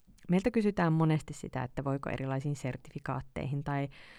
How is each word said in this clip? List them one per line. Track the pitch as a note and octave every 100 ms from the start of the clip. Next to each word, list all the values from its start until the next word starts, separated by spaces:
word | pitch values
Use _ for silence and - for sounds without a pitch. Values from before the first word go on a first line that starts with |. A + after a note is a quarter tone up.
| - - -
Meiltä | F3+ A#3+
kysytään | A3+ G#3 G3+ E3+
monesti | D#3+ D#3+ D#3 -
sitä, | D3 - C3
että | B2 -
voiko | C3+ C3+ C#3
erilaisiin | - C3+ C3+ C#3+ C#3+
sertifikaatteihin | C3 B2+ - C#3 - C3 C3+ - - C#3+
tai | C#3 C#3+ C#3 - -